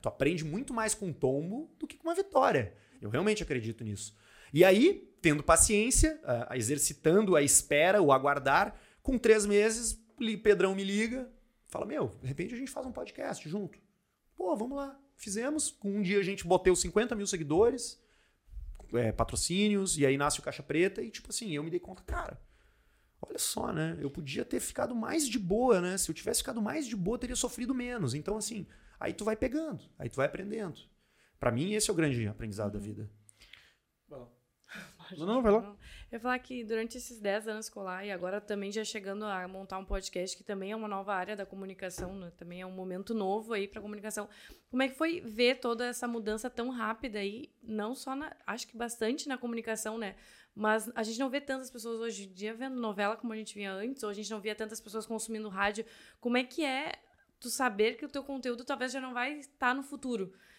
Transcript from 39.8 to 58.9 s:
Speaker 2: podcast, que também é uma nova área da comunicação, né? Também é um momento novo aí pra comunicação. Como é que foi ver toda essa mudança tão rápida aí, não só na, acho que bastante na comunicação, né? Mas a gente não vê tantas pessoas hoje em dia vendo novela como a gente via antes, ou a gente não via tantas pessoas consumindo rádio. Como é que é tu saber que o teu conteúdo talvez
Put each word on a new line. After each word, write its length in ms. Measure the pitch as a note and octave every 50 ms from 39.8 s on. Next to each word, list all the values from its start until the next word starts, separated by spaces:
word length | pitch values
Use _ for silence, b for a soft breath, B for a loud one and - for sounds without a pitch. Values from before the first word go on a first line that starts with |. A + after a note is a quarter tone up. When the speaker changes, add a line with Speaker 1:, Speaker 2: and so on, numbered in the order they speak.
| F#3+
Speaker 2:
podcast, 500 | - G3+ F#3+ F#3+ - - F3+ F#3 F#3+ -
que 80 | - -
também 280 | - G3+ G3 F#3+ G3
é 40 | A3
uma 120 | A3 A3
nova 260 | G#3 G3+ G3 F#3+ G3+ G3
área 200 | F#3 F#3 G3 G#3+
da 100 | G3 F#3+
comunicação, 680 | - G3 G3 G3 F#3+ F#3 - F#3+ F3+ F3+ - F#3 F3+ G3
né? 160 | G3 F3+ E3+ -
Também 220 | _ E3+ E3+ F3 F3+
é 40 | F#3
um 60 | F#3
momento 420 | F#3 F#3 F#3 F#3 F3+ F#3 F#3+ - A3+
novo 400 | G#3+ G3 F#3 G3 A3 A3 A3+ A3+
aí 140 | G3 G3+
pra 140 | G3+ - A3
comunicação. 460 | G3+ G#3+ G#3 G#3 G3 A3 - G#3 G3+ B B B B B B B B _
Como 140 | B3 B3+ C4+
é 60 | B3+
que 60 | C4
foi 240 | - D#4+ E4 E4+ -
ver 380 | - A3+ G#3 A3+ A#3+ B3 C4+ B3+
toda 260 | - A#3 A#3 A3+ B3
essa 220 | B3 A#3+ - C4
mudança 420 | A#3+ A#3 A#3 G3+ G#3+ G#3+ G#3+ - B3
tão 200 | - A#3+ A#3 B3+
rápida 500 | B3+ A#3+ A3 G#3+ A3+ A3+ - A#3 G#3 G#3
aí, 300 | G3 G3+ G#3 B3 D4+ - _ _ -
não 320 | - G#3+ G#3+ G#3 A3+ C4
só 180 | C4 - C4+ C4+
na, 200 | C#4 D#4 - - - _
acho 220 | - G3+ B3 -
que 80 | - -
bastante 540 | A3 A#3+ A#3 A#3 - A3+ A3 C4+ - - D4
na 80 | C4
comunicação, 600 | B3 B3 A#3+ A#3 A#3 A3+ A3+ A3 A3 - A3 A3
né? 180 | A#3 G#3+ F#3+ - b b b b b b b b
Mas 360 | G3+ G#3+ G#3+ A3 A3 A3 A#3+ -
a 80 | A#3 A3
gente 160 | A3 A3+ A#3
não 100 | C4+ C4
vê 100 | B3 C#4+
tantas 300 | C#4+ C4+ C4+ C4 C4 B3
pessoas 280 | - A#3 G#3+ A#3 A3+ A3+
hoje 240 | A#3 A#3 G3+ G3 G3+
em 80 | F#3+ F#3
dia 200 | F#3 G#3 G#3+ A3+
vendo 220 | A3 C4 C4 C4
novela 400 | B3 A#3 G#3+ G3 G3 G3+ G3+ A3+
como 160 | A3 - A3+
a 40 | A3
gente 180 | A3 G#3+ - -
via 160 | G3+ G3+ G3
antes, 320 | F#3+ F#3+ G#3+ B3+ C4+ - A3+
ou 60 | G#3
a 40 | G3+
gente 160 | G#3 G#3+ G3
não 100 | A3 G#3
via 140 | F#3+ G#3+ G#3+
tantas 260 | G#3+ A3 G#3+ A3 -
pessoas 240 | - G#3+ G3 A3 G#3+
consumindo 420 | - A3+ G#3+ A3 A3+ A3+ G#3+ G#3+
rádio. 380 | G#3 F#3 F#3+ G3+ G#3 G3+ A3 A3 B B B B B B B
Como 160 | - B3 A#3+
é 80 | B3 A#3+
que 220 | B3 - E4+ D#4
é 280 | C4+ C4 C4+ D4+ - - - _ _ _ _ _ _ _ _
tu 100 | - A#3+
saber 460 | - - C4 B3 G3+ G3+ G#3+ A#3 B3
que 100 | - D4+
o 40 | C#4+
teu 140 | - C#4 C4+
conteúdo 420 | - C#4 C4 B3 B3 A#3+ A#3 B3
talvez 260 | - C#4 A3 B3+ B3+